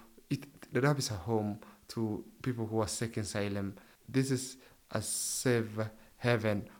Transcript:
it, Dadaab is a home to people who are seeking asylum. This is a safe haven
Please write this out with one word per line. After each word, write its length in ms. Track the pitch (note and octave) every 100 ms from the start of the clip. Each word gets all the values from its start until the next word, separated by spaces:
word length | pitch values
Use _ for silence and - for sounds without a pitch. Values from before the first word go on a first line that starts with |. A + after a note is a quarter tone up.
| - - -
it, 180 | C#3 - - -
Dadaab 260 | C3 C#3+ C#3
is 140 | B2
a 20 |
home 460 | G2+ A2 A2+ G#2 G#2 - - -
to 360 | - A2 G#2 - -
people 240 | C3 A#2 G#2+
who 140 | A2
are 80 | G#2
seeking 340 | - A2+ A2+
asylum. 540 | G2+ G#2+ G2+ G2+ G2 - - - -
This 240 | C3+ C3+
is 240 | B2+ - - - - -
a 100 | A2
safe 800 | G#2 - - - C3 A#2+ A2 G#2+ A2 - - -
haven 520 | B2 A#2+ G#2+ G#2 -